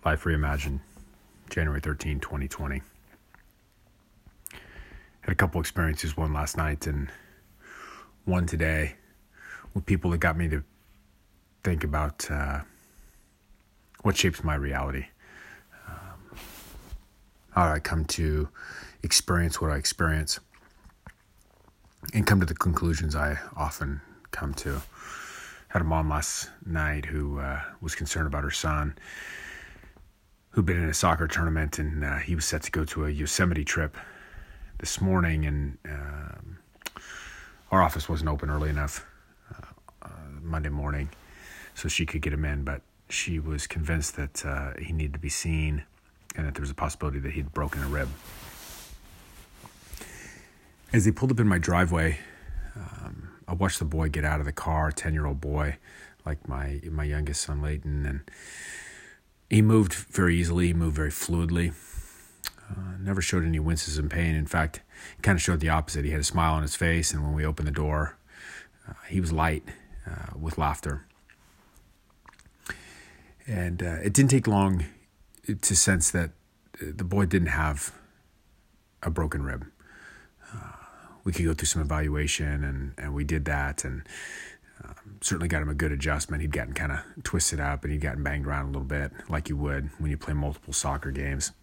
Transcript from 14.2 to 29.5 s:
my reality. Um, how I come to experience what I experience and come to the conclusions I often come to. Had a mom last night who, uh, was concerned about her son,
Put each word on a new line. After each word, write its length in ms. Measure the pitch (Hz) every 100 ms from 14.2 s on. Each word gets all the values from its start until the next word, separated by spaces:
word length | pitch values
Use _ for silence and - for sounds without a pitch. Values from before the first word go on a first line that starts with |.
| 95 -
my 100 | 80
reality. 540 | 73 69 67 67 67 - _ - - - - - - -
Um, 500 | - - - - - - - - - - - - _ - _ _ -
how 180 | 85
I 60 | 76
come 260 | - 80 76
to 440 | - 80 76 73 - - - - -
experience 580 | 78 - - 87 85 -
what 120 | 78
I 60 | 73
experience 640 | - - 82 78 78 - _ - - - - _ - - _ _ _ _ - _ _ _ -
and 140 | 110 101
come 120 | 98
to 60 | 90
the 80 |
conclusions 640 | - 90 80 85 80 82 73
I 240 | 73 73 - -
often 440 | 73 - 73 69 - - -
come 240 | - 73
to. 300 | 67 - 69 - - - - - - - - -
Had 140 | -
a 40 | 80
mom 220 | 80 78
last 420 | 76 76 - - - -
night 380 | 80 76 76
who, 360 | 71 76 73 71
uh, 200 | 69 67 - -
was 140 | 80 -
concerned 320 | 76 - 78
about 180 | 71 71
her 60 |
son, 460 | - 80 76 73 - - - - - -